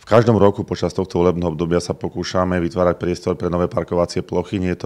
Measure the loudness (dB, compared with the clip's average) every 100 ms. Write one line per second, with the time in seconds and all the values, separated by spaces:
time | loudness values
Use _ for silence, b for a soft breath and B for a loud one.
0 | 2 4 6 6 4 4 -4 -4 -4 -2
1 | -2 2 2 2 -2 -2 0 0 -2 -6
2 | -6 -8 -4 -2 0 0 -2 0 0 0
3 | -2 -4 -4 -4 -2 -2 -2 -2 -2 -2
4 | -2 -4 -4 -4 -4 -4 -4 -4